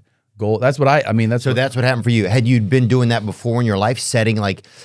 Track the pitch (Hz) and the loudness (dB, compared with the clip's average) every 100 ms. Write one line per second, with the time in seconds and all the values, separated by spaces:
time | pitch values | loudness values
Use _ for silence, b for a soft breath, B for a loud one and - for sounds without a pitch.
0 | _ _ _ 101 104 107 123 139 135 147 | _ _ _ -6 -2 0 0 2 2 2
1 | 104 113 110 120 135 123 135 127 123 123 | 2 0 0 0 0 0 -2 0 0 0
2 | 113 117 92 123 117 123 104 131 120 127 | 0 0 2 0 2 2 2 2 2 2
3 | 120 117 104 - 120 117 120 98 107 123 | 2 0 -4 -6 -4 -2 0 0 -2 -2
4 | - 120 110 110 101 92 B B | -4 0 0 0 -2 -6 B B